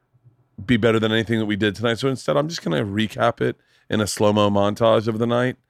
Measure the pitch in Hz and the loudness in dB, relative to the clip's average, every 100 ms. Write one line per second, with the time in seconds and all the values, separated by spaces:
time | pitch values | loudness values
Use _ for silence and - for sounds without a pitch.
0 | _ _ _ _ _ - 95 117 113 110 | _ _ _ _ _ -16 -2 2 4 2
1 | 110 110 110 113 104 101 107 95 117 113 | 2 0 0 -2 0 0 0 0 -2 -2
2 | 135 131 - 147 151 170 185 151 104 101 | -2 -4 -2 -2 -2 -6 -4 -2 -2 -2
3 | 110 120 117 - 127 - _ _ - 107 | -4 0 -2 0 -4 -6 _ _ -6 -2
4 | 101 - 104 107 104 101 101 104 113 113 | -2 0 2 4 2 2 0 2 2 2
5 | 110 110 117 120 127 123 | 0 -2 -2 0 -2 -6